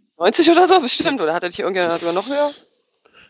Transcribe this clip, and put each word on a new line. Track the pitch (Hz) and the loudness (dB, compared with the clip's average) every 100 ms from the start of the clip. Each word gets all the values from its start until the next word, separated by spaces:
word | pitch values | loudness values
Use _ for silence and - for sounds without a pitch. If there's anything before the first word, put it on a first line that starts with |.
| _ - | _ -4
neunzig | 180 254 320 | 0 2 4
oder | 339 359 | 4 4
so | 370 | 4
bestimmt, | 247 - 311 269 | 2 -2 -2 -2
oder | 156 | -2
hat | 170 | -4
er | 175 | -6
nicht | 180 | -6
irgendjemand | 170 190 175 170 | -6 -2 -2 -2
sogar | 170 | -2
noch | 175 214 | -2 -2
höher? | 285 294 - _ _ _ _ _ _ _ | -2 -2 -4 _ _ _ _ _ _ _